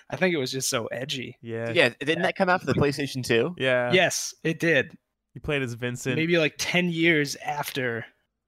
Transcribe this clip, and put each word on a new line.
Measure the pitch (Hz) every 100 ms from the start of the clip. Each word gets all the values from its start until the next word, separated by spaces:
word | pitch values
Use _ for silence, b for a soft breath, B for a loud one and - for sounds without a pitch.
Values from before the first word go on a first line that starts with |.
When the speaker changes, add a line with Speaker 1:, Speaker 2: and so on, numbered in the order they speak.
| B
Speaker 1:
I | 139
think | 185
it | 160
was | 131
just | 135 -
so | 127 110
edgy. | 123 135 139 120 -
Speaker 2:
Yeah. | 117 113 117
Speaker 3:
Yeah, | 165 127 -
didn't | 139 160
that | 180 -
come | 185
out | 180
for | 147
the |
PlayStation | 131 147 143 131 127
two? | 123 117 143 180
Speaker 2:
Yeah. | 131 123 123
Speaker 1:
Yes, | 120 - - - -
it | 160 160
did. | 165 143 160 - _ _ _
Speaker 2:
You | 135
played | - 147
as | 127
Vincent. | 117 123 123 135 156
Speaker 1:
Maybe, | 165 170
like, | 151 -
ten | - 180 180
years | 165 170 156 143 -
after, | - 147 139 143 127 113 - _ _ _